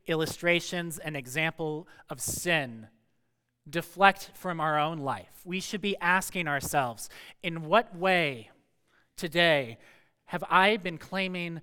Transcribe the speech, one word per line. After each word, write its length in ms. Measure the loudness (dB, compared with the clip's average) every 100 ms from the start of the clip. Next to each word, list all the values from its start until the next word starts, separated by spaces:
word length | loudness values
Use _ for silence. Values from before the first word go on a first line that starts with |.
| -2
illustrations 920 | 0 0 0 2 2 0 -4 -4 -6
and 200 | -8 -8
example 720 | -6 -2 -2 -2 -6 -6 -10 -18 -14
of 120 | -8
sin 640 | -6 -4 2 2 0 -8 -16 _ _ _ _ _ _ _ -8
deflect 600 | -6 -4 4 6 6 -4
from 260 | -10 -6 -2
our 200 | 0 2
own 180 | 0 -2
life. 420 | -4 -6 -8 -18 -8
We 140 | -8
should 220 | -6 -4
be 140 | -4 0
asking 500 | 2 2 2 -4 -2
ourselves, 600 | -2 0 0 0 -4 -14 -16 -20 -10
"In 220 | -8 -6 2
what 300 | 2 2 0
way 540 | 2 4 2 -2 -12 _ _ _ _ _ _ -10
today 640 | -4 4 4 4 0 -10 -18 -20 _ _ -8
have 180 | -8 2
I 280 | 6 6 4
been 200 | -2 -8
claiming 640 | -6 -4 -4 -4 -6 -8